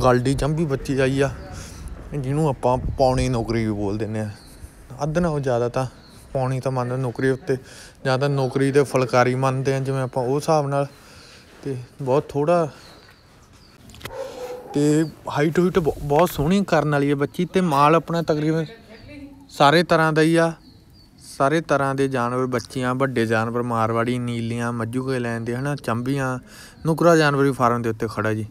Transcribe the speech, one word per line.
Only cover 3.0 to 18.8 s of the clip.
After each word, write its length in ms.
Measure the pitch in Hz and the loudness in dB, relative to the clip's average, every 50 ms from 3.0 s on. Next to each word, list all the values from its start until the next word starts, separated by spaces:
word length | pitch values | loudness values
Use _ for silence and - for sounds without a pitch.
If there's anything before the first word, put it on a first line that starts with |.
| 135 127 127 131 127 127 | 4 4 4 2 0 0
ਨੌਕਰੀ 360 | 127 113 110 110 113 117 110 | 0 -2 -2 -2 -2 0 0
ਵੀ 80 | 107 | 0
ਬੋਲ 260 | 104 104 104 98 104 107 | -2 -2 -2 -4 -2 -4
ਦਿੰਦੇ 220 | 110 104 110 110 | -4 -4 -4 -6
ਆ। 100 | 107 104 101 - - - - - - - - - - - 131 131 | -6 -6 -8 -12 -18 -20 -20 -20 -20 -20 -20 -20 -20 -18 -8 -6
ਅੱਧ 160 | 143 156 151 175 | -6 -2 0 0
ਨਾਲੋਂ 220 | 180 165 151 147 | 0 0 -2 -2
ਜ਼ਿਆਦਾ 280 | 131 135 120 117 120 120 | 0 0 0 0 0 0
ਤਾਂ 160 | - 131 131 123 - - - - - - - - | -2 -4 -4 -4 -8 -14 -20 -20 -20 -20 -16 -8
ਪੌਣੀ 280 | - 135 127 127 131 127 | -4 -2 -2 -2 -2 -2
ਤਾਂ 120 | - 135 | -4 -4
ਮੰਨ 160 | 131 127 123 123 | -2 -2 -2 -4
ਲਓ 80 | 123 131 | -4 -4
ਨੌਕਰੀ 320 | 131 120 110 - 131 131 | -4 -4 -4 0 0 0
ਉੱਤੇ, 260 | 131 123 - - 131 135 - - - - - - - - - | 0 0 -2 -4 -4 -4 -4 -12 -20 -20 -20 -20 -20 -6 -2
ਜਾਂ 140 | 135 131 127 | -2 0 0
ਤਾਂ 100 | 143 143 | 0 0
ਨੌਕਰੀ 400 | 139 139 131 123 - 135 135 139 | 0 0 -2 -2 0 0 0 4
ਦੇ 120 | 127 147 139 | 4 4 2
ਫੁਲਕਾਰੀ 500 | - - 131 131 - - 123 123 127 127 | 4 2 0 0 2 4 4 4 4 2
ਮੰਨਦੇ 380 | 131 135 131 131 135 131 135 135 | 0 0 0 0 0 -2 -2 -2
ਆ 60 | 135 | -2
ਜਿਵੇਂ 220 | 135 135 135 135 | -2 -2 -2 -4
ਆਪਾਂ, 200 | 131 120 - 135 | -4 -4 -4 -4
ਉਹ 140 | 120 123 139 | -2 0 -2
ਹਿਸਾਬ 320 | 147 147 - 160 151 143 139 | -2 2 2 2 2 2 0
ਨਾਲ। 180 | 139 139 139 139 - - - - - - - - - - - - - - - | 0 -2 -2 -4 -6 -16 -20 -20 -20 -20 -20 -20 -20 -20 -20 -20 -20 -12 -10
ਤੇ 120 | 139 131 123 123 - - - | -10 -8 -8 -12 -16 -14 -8
ਬਹੁਤ 260 | 143 127 131 151 151 - | -2 0 0 0 0 -2
ਥੋੜ੍ਹਾ, 400 | - 143 147 165 175 175 160 139 - - - - - - - - - - - - - - - - - - - - - - - - - - - - 508 - - - - - - - - - - - - | -4 -2 2 2 2 2 2 -2 -4 -12 -20 -20 -20 -20 -20 -20 -20 -20 -20 -20 -20 -20 -20 -20 -20 -20 -20 -20 -20 -20 -20 -20 -20 -18 -16 -14 -12 -12 -12 -12 -12 -12 -12 -12 -12 -14 -14 -6 -2
ਤੇ 80 | 147 147 151 151 156 160 151 - - - - | 0 2 2 2 2 0 -2 -6 -12 -12 -6
ਹਾਈਟ 280 | - 143 147 170 143 180 | -2 0 0 2 2 2
ਹੂਈਟ 200 | 175 185 - 196 | 2 2 2 0
ਬ-, 140 | 156 135 - - | 0 0 -4 -4
ਬਹੁਤ 300 | 143 147 143 156 175 165 | -2 0 4 4 4 2
ਸੋਹਣੀ 320 | - - 139 165 190 202 190 | 2 -2 0 2 2 2 2
ਕਰਨ 260 | - 175 151 147 151 | 2 2 2 2 2
ਵਾਲੀ 180 | 147 139 143 143 | 2 2 2 2
ਹੈ 40 | 143 | 2
ਬੱਚੀ। 300 | 139 143 - - - 180 | 0 -2 -2 -2 -4 -4
ਤੇ 140 | 156 - 190 | 0 0 0
ਮਾਲ 320 | 185 170 139 139 147 151 165 | 0 2 4 6 6 6 6
ਆਪਣਾ 280 | 165 156 - 165 170 | 4 2 0 -2 -2
ਤਕਰੀਬਨ 420 | 160 175 156 151 151 156 156 165 156 147 - - | 0 0 0 0 0 0 0 0 -4 -6 -10 -18